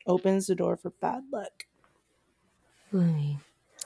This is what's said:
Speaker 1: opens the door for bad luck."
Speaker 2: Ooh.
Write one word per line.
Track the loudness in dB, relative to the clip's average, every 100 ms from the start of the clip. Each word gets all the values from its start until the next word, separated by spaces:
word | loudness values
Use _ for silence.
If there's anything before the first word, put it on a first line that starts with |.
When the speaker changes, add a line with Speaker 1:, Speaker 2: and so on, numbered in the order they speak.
| 0
Speaker 1:
opens | 2 2 0 0
the | 0
door | 0 -2
for | -6
bad | -6 -6 -6 -8
luck." | -8 -8 _ -20 _ _ _ _ _ _ _ _ _ _ _ _
Speaker 2:
Ooh. | 2 4 2 0 -4 -8 _ _ -18